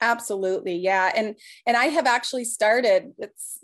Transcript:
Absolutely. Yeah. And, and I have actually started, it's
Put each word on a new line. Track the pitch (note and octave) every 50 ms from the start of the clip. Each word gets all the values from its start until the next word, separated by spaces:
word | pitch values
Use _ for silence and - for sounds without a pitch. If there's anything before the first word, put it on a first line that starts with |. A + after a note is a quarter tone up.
Absolutely. | - A#3 A#3 A#3 - - G3+ G3 F#3+ F#3+ F#3+ - - F#3+ F3
Yeah. | F3 F3+ F#3+ G3 F#3+ F#3 F#3 -
And, | A3+ G#3+ G#3 G#3+ - - - - - _
and | A#3+ A#3+
I | A#3 C4
have | D#4+ D4 D#4+ B3+
actually | B3 A#3+ B3 B3 - C4+ B3+ A#3+
started, | A#3 - - G#3+ G#3+ A#3 B3 B3 G#3+ F#3+ F#3 - - - -
it's | A3 G#3 _ - - - - -